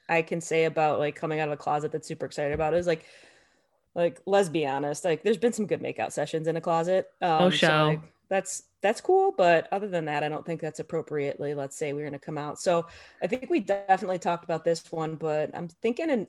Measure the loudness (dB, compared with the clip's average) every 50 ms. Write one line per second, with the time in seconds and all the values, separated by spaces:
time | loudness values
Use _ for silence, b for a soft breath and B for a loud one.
0 | _ 0 0 0 0 0 -4 -6 -2 0 2 2 4 4 4 2 2 2 2 2
1 | 0 -2 -2 -4 -4 -4 -2 -2 -2 -2 -4 -4 -2 -2 -2 -2 -2 -4 -6 -6
2 | -8 -8 -8 -8 -8 -8 -6 -4 -2 -2 -2 0 0 2 2 2 2 2 0 -2
3 | b b b b b b b b b b b b b b b b _ _ _ 0
4 | 0 0 0 -4 -2 2 2 2 2 2 0 0 0 0 0 -2 -2 -2 -4 -2
5 | -2 -2 -2 0 0 0 0 2 2 0 0 0 -2 -2 -2 -4 -4 -6 -6 -4
6 | -6 -4 -4 -4 -4 -2 -4 -2 -2 -2 -2 -2 -2 0 0 2 2 2 2 0
7 | 0 -2 _ _ 0 2 4 4 4 4 4 4 4 6 6 6 4 4 2 0
8 | -4 -10 _ _ _ _ -2 -2 -2 -2 -8 -12 -12 _ _ _ 0 0 0 0
9 | 2 4 4 4 4 4 2 4 6 6 6 4 4 0 -4 -4 -4 -2 -4 -2
10 | -2 -2 -2 -2 -2 -2 -4 -4 -6 -6 -6 -6 -6 -8 -8 -8 -8 -6 -4 -6
11 | -4 -4 -2 -2 -2 -2 -2 -4 -4 -4 -4 -4 -6 -6 -6 -6 -4 -4 -4 -4
12 | -6 -6 -8 -8 -8 -8 -8 -6 -6 -8 -8 -2 0 2 2 2 0 B B B
13 | B B B B -4 -4 -4 -4 -2 -2 0 0 0 0 -2 -2 2 4 2 2
14 | 4 0 -4 -2 0 -2 -2 -2 -2 -4 -4 0 0 0 0 0 -2 -6 -6 -4
15 | -4 -4 -4 -4 -2 -2 0 0 -2 -2 -4 -8 -10 -10 -8 _ -2 -2 -2 -2
16 | -2 0 0 -2 -2